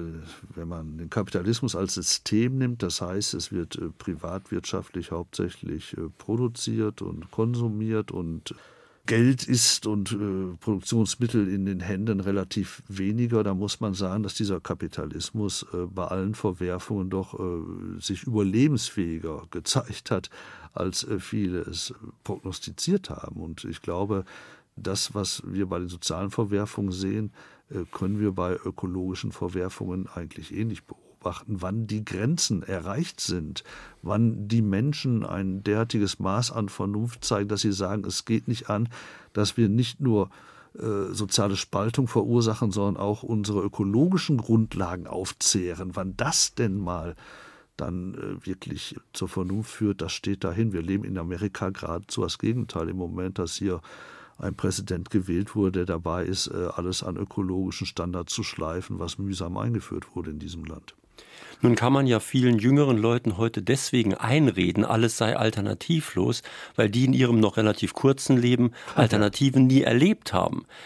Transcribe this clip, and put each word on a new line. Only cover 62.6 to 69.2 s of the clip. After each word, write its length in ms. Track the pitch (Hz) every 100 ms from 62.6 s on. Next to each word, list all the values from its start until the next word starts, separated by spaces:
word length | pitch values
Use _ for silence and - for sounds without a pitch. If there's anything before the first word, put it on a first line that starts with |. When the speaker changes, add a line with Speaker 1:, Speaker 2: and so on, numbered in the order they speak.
| 117 143 143 113
Speaker 2:
Leuten 400 | 113 123 113 92
heute 260 | 113 104
deswegen 500 | 95 135 - 127 104
einreden, 720 | 95 110 143 139 95 90 92 110
alles 320 | 113 117 -
sei 180 | 110 127
alternativlos, 1080 | 110 107 101 101 - 165 - - 104 120 - - - -
weil 140 | 110
die 160 | 117 131
in 80 |
ihrem 260 | 131 123 120
noch 180 | 104 110
relativ 360 | 107 101 98
kurzen 440 | - 131 135 - 131
Leben 340 | 120 123 120 -
Speaker 1:
<laughs> 120 | - -
Speaker 2:
Alternativen 720 | 117 107